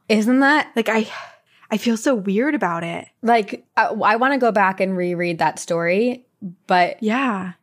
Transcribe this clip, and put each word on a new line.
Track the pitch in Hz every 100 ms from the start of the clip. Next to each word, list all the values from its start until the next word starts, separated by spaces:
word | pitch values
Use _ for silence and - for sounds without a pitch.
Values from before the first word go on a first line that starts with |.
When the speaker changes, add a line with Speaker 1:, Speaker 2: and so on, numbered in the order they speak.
| -
Speaker 1:
Isn't | 214 214 262
that | 277 294 269 233
Speaker 2:
Like, | 220
I, | 220 214 - - - _ _ -
I | 220
feel | 240 226
so | 285
weird | 233 196 196 294 285
about | 180 170
it. | 170 170 - _
Speaker 1:
Like, | 226 233 196 - _ 226
I, | 220
I | 208 208 226
wanna | 262 269
go | 233
back | 202 190 190
and | 190 185
reread | 180 175 175 165
that | 156 -
story, | - 170 170 196 247 247 _ _ 190 180 -
but | 180 180 -
Speaker 2:
Yeah. | 214 247 254 196 185 -